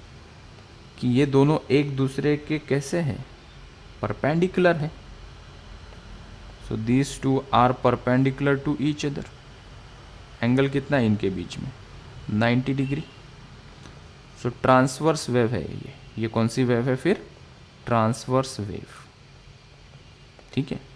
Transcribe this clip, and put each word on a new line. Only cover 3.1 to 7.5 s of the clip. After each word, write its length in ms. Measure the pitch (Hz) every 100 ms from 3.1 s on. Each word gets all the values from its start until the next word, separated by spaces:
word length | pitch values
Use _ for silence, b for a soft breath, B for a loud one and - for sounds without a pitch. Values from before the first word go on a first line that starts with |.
| 98 - - - - - - - -
perpendicular 720 | 107 - 131 165 180 185 175 165
है। 160 | 151 - - - - - - - - - - - - - - - - - -
So 80 | 117
these 320 | 110 127 139 -
two 240 | 135 131 127